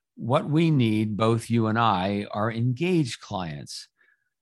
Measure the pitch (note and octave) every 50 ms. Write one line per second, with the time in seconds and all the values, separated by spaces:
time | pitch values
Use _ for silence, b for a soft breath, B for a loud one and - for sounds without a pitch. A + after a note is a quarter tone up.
0 | b b _ - - A#2 C3+ E3 - D3 C#3+ D#3+ E3+ E3 D#3 C3+ A#2 A2+ G#2+ G#2+
1 | A2 G#2+ G#2+ F#2 A2+ A2+ A#2 A2+ - - A#2+ A#2 A2 A2 A2 A#2 A#2 A2 G2 F2+
2 | F#2 G2+ G2+ G2+ G#2 - - G#2 G#2+ A#2 A2+ A2+ A#2 B2+ B2 - E3+ F#3 F#3 E3
3 | D3 A#2 - - - - G#2+ F#2+ F2+ D#2+ D2 C#2+ - - - - - - _ _
4 | _ _ _ _ _ _ _ _